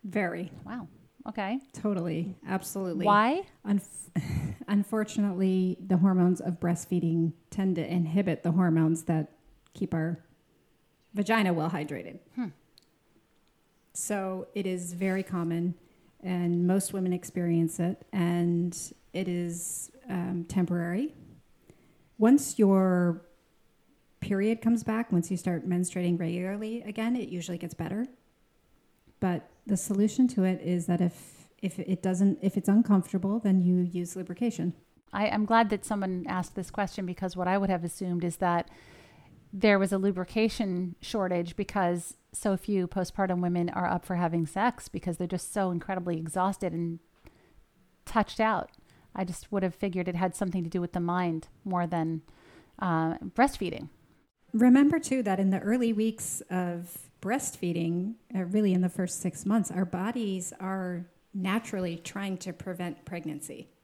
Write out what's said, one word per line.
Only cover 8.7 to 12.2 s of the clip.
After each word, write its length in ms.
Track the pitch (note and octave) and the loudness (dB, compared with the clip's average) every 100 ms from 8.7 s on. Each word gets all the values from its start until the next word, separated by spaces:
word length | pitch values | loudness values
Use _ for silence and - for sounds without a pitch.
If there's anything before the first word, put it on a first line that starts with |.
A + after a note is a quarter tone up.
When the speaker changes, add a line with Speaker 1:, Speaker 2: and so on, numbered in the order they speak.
| D#3+ D#3 D#3+ | 4 4 2
Speaker 1:
that 280 | - D#3+ D3 _ _ _ _ | 0 0 -2 _ _ _ _
keep 180 | - F#3+ | -8 -4
our 320 | E3 D#3+ E3+ _ _ _ _ _ _ _ _ _ | -2 -2 -4 _ _ _ _ _ _ _ _ _
vagina 400 | G3+ G3 A3+ F#3+ | -4 2 4 4
well 180 | E3+ D#3+ | 2 0
hydrated. 480 | E3 D3 D3 - - | -2 -6 -8 -12 -16